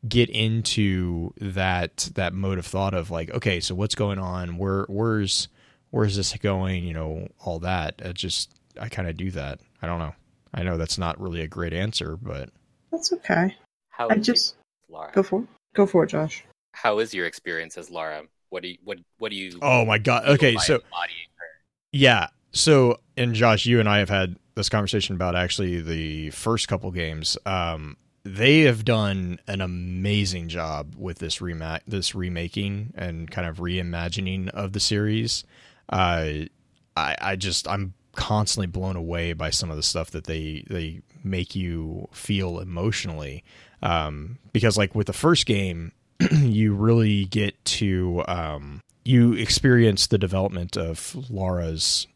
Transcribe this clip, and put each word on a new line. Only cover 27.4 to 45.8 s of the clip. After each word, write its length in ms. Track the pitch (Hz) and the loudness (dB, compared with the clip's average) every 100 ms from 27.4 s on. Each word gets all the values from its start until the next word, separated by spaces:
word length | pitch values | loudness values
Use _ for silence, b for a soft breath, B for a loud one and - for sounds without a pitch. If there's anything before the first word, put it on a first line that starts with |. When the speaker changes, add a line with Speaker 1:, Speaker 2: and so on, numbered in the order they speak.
| - | -2
Speaker 1:
Um, 500 | 95 85 80 76 - _ _ | -2 -2 -4 -8 -14 _ _
they 380 | - 95 120 156 | -14 0 6 8
have 220 | 151 117 | 8 4
done 560 | 110 113 104 95 90 87 - | 2 2 2 0 -4 -6 -8
an 160 | 98 | -6
amazing 840 | 92 90 90 90 98 104 101 90 82 | -4 -4 -6 -4 0 2 2 -2 -6
job 460 | 85 80 76 73 - | -6 -4 -4 -8 -10
with 200 | 92 82 | -10 -8
this 220 | 82 - | -6 -6
rema-, 400 | 90 82 80 82 - | -6 -6 -6 -8 -6
this 260 | 101 90 | -4 -4
remaking 800 | 98 90 87 87 - 101 101 110 | -4 -4 -4 -6 -4 -4 -4 -8
and 360 | - 90 82 82 | -8 -8 -8 -8
kind 180 | - 87 | -6 -6
of 80 | 82 | -4
reimagining 920 | 87 90 87 85 85 85 95 95 92 | -4 -2 -4 -4 -4 -4 -4 -4 -6
of 240 | - 101 | -6 -6
the 60 | 101 | -2
series. 640 | - 107 107 110 117 - - b b b _ | 0 0 0 0 -2 -4 -8 b b b _
Uh, 560 | 92 92 85 80 76 80 _ _ _ _ | 0 2 2 -2 -4 -8 _ _ _ _
I, 220 | - 73 76 | -4 -2 -2
I 160 | - 95 | -4 -4
just, 300 | 95 85 - | -2 -4 -2
I'm 280 | 98 98 - _ | -4 -4 -10 _
constantly 520 | - - 107 107 - 95 | -8 0 0 2 0 -2
blown 300 | 92 95 90 | -2 -4 -4
away 360 | 82 85 85 | -4 -2 -2
by 160 | 82 80 | -2 -2
some 220 | - 90 | -2 -4
of 60 | 76 | -2
the 60 | |
stuff 280 | 73 87 80 | -2 -2 -4
that 140 | 80 | -8
they, 400 | 78 80 78 78 - | -6 -6 -6 -8 -8
they 320 | 90 80 80 - - | -8 -6 -10 -18 -12
make 320 | - 95 87 | -4 -4 -4
you 540 | 98 90 82 80 85 92 | -4 -4 -4 -6 -8 -12
feel 460 | - - 101 95 85 | -14 -2 0 0 -4
emotionally. 840 | 92 87 98 110 - 78 73 67 - b b b | -6 -2 -2 -2 -6 -8 -8 -12 -16 b b b
Um, 560 | - 85 76 73 76 120 - | 0 0 0 -6 -10 -14 -4
because, 240 | 107 113 101 | 2 2 4
like, 180 | 98 | 0
with 120 | 110 104 | 0 -2
the 40 | |
first 340 | 101 156 170 - | 0 4 4 2
game, 460 | 104 95 85 | 0 0 -4